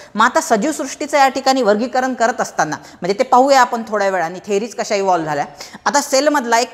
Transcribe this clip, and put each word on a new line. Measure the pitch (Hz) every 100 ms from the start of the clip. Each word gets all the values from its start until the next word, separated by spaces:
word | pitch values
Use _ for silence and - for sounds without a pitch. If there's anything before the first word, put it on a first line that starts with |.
| - 208
मग | 240
आता | -
सजीव | - 226 262
सृष्टीचं | 311 269 - 294 294
या | 269
ठिकाणी | 269 262 269
वर्गीकरण | 226 208 247 254 262
करत | 247 233 233
असताना, | 202 - 156 147
म्हणजे | - - 175 202
ते |
पाहूया | 247 247 269 269
आपण | 247 233 220
थोड्या | 208 196
वेळाने, | 190 165 180
थेअरीज | 208 202 233 -
कशा | 214 208
इव्हॉल्व्ह | 190 180 156
झाल्या. | 147 - - - - -
आता | 285
सेलमधला | - 262 294 294 233 233
एक | 247